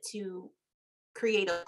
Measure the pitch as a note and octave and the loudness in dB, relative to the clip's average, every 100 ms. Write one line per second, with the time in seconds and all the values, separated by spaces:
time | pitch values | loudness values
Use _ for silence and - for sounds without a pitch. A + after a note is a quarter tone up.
0 | - G#3+ F#3+ F#3 F#3 _ _ _ _ _ | -8 -8 -6 -8 -12 _ _ _ _ _
1 | _ - A3+ G#3+ F#3+ E3+ | _ -2 2 4 4 0